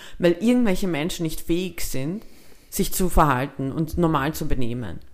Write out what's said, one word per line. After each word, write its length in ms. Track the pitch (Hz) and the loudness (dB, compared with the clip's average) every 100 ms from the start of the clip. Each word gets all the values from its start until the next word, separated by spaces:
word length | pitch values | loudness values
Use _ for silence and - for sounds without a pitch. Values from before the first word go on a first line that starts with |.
| - - | -14 0
weil 140 | 175 175 | 2 4
irgendwelche 460 | 226 247 233 185 190 | 4 4 4 2 0
Menschen 360 | 147 156 - | -2 -2 -4
nicht 160 | 160 - | -4 -4
fähig 420 | - 170 185 - | -2 -2 -2 -4
sind, 440 | - 135 139 202 - - - - - | -2 -2 -4 -6 -12 -20 -20 -20 -10
sich 240 | - 170 | -4 -2
zu 140 | - 180 | 0 2
verhalten 640 | - 151 123 143 - 135 | 4 4 4 -2 -4 -4
und 260 | 151 160 170 | -2 -2 0
normal 360 | 170 151 139 | 2 2 0
zu 140 | 156 160 | -2 0
benehmen? 520 | 127 117 120 104 92 - | 2 2 0 -6 -10 -8